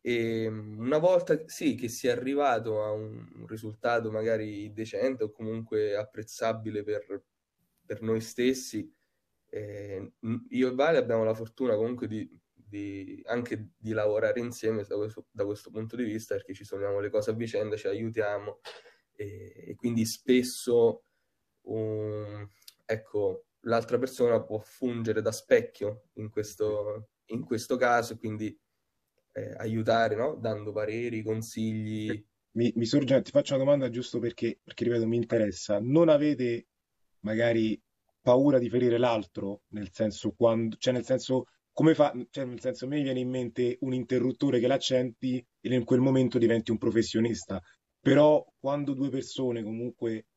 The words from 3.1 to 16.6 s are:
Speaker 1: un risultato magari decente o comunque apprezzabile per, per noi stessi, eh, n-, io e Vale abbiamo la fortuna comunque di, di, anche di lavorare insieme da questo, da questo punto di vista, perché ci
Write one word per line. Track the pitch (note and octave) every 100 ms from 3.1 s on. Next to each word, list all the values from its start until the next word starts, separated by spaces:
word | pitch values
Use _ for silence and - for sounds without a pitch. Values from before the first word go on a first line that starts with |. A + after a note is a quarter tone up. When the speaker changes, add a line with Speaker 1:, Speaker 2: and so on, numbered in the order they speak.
| A2+ A2 A2
Speaker 1:
un | A2
risultato | A2 G#2+ G#2+ A#2+ A#2 A2
magari | A2 A2 A2 G#2+ G#2 G#2
decente | G#2+ A2 - B2+ C3
o | A2
comunque | - A2 A2+ A2+ G#2+ G#2+ G2+
apprezzabile | G#2 A2 A2 - A2+ A2+ G#2+ G#2+
per, | G2+ G#2 - G2 _ _ _ _ _ _
per | _ G#2
noi | A2 A2+
stessi, | A2+ - B2 C3 - A2 G2+ _ _ _ _ _ _
eh, | G#2+ G#2 G2+ G2+ G2 A2 _
n-, | A2+ A#2+ B2
io | B2 B2+
e |
Vale | B2+ D3 D#3+
abbiamo | A#2+ A2+
la | A2
fortuna | A2+ A2+ - B2+
comunque | G#2+ A2+ B2 A2
di, | G#2+ F#2+ - _ _ G#2
di, | G2+ G2+ G2 F#2+ G2 -
anche | A#2+ A#2+ G#2+ G#2+ _
di | A2
lavorare | G#2+ G#2+ G#2+ A2 A2+
insieme | A#2+ A#2+ A2 A2
da | G2+ G#2
questo, | G#2+ G#2+ -
da | G#2+
questo | G2+ G#2 -
punto | A2 A2 A#2+
di |
vista, | A#2+ G#2+ A2
perché | - -
ci | F#2+